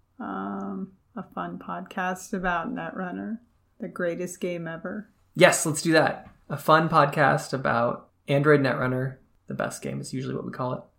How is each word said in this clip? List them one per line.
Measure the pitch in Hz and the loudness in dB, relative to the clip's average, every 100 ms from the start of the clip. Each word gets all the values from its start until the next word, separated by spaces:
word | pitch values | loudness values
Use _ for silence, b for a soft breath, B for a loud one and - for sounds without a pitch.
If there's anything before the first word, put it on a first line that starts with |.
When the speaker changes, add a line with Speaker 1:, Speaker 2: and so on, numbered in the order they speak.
| _ - | _ -14
Speaker 1:
Um, | 208 196 196 196 196 196 190 - _ 214 | -10 -8 -6 -8 -8 -8 -10 -14 _ -14
a | |
fun | 185 - 175 180 | -12 -10 -8 -10
podcast | - 180 185 - 185 185 - | -10 -10 -10 -6 -4 -6 -6
about | 190 185 170 165 | -4 -2 -2 -4
Netrunner, | - 165 - 180 190 202 226 _ _ _ - | -6 -8 -8 -8 -8 -8 -10 _ _ _ -14
the | 185 | -12
greatest | - 175 170 180 - | -4 -4 -4 -6 -6
game | 185 175 165 | -6 -6 -8
ever. | 165 180 208 - _ _ | -10 -10 -10 -12 _ _
Speaker 2:
Yes, | - 175 - 165 | 6 6 6 0
let's | 147 | -2
do | 165 | 4
that. | 160 143 - - - - | 6 4 0 -10 -20 -10
A | 139 | -2
fun | - 156 165 | 6 6 6
podcast | 165 147 156 143 147 - | 4 4 4 4 4 0
about | 131 139 120 120 - - _ - | -2 0 2 0 -2 -10 _ 0
Android | 143 147 147 | 4 6 6
Netrunner, | 135 - 127 127 131 131 _ _ - | 6 0 0 0 -2 -6 _ _ -10
the | |
best | 135 - - | -4 -4 -6
game | 143 135 | -8 -8
is | 135 | -8
usually | 135 131 | -8 -6
what | 131 120 | -6 -8
we | |
call | 120 127 | -6 -6
it. | 131 - | -6 -10